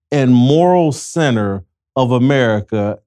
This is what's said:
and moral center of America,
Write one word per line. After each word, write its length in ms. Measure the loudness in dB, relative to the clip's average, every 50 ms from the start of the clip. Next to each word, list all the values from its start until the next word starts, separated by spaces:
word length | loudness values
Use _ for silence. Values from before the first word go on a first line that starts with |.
| _ -4
and 220 | -2 0 2 2
moral 580 | 4 4 4 4 4 2 2 2 2 2 0 0
center 720 | -2 -6 -10 -8 -4 -2 -2 0 0 -2 -4 -4 -6 -8 -10 _ _ _ _ _ -4
of 140 | -2 -2 0
America, 880 | 0 0 0 2 2 0 0 0 -2 -2 -4 -6 -6 -4 -4 -4 -6 -10 _